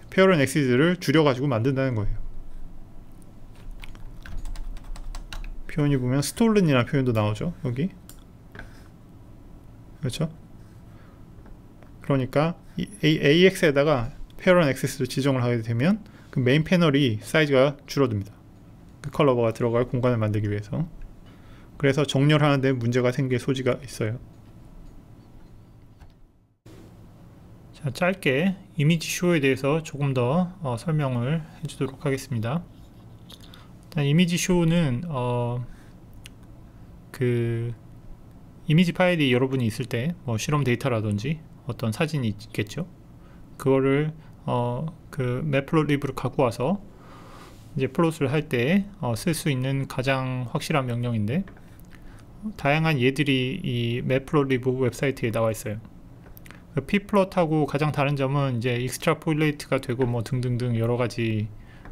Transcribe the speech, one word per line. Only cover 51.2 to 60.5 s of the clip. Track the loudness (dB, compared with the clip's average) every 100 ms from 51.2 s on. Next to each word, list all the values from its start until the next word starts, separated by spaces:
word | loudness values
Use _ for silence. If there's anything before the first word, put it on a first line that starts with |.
| 0 -2 -4 -10 -20 -20 -20 -20 -18 -20 -20 -12 -12 -4
다양한 | 0 2 2 4
예들이 | 2 2 2 2 0 -4
이 | -4 -2 -2 -2
매플로리브 | 0 -2 0 0 2 2 0
웹사이트에 | 0 0 0 -2 -2 -2
나와 | 0 0
있어요. | -2 -6 -8 -12 -20 -20 -20 -20 -20 -20 -20 -10
그 | -6
피플롯하고 | 0 -2 2 2 2 2 2 2 0
가장 | 0 0
다른 | 0 0
점은 | 0 0 0 0 0
이제 | -2 -2
익스트라폴레이트가 | -4 -4 -2 0 0 0 0 0 -2 -2
되고 | -2 -2 0
뭐 | 0
등등등 | -2 -2 -2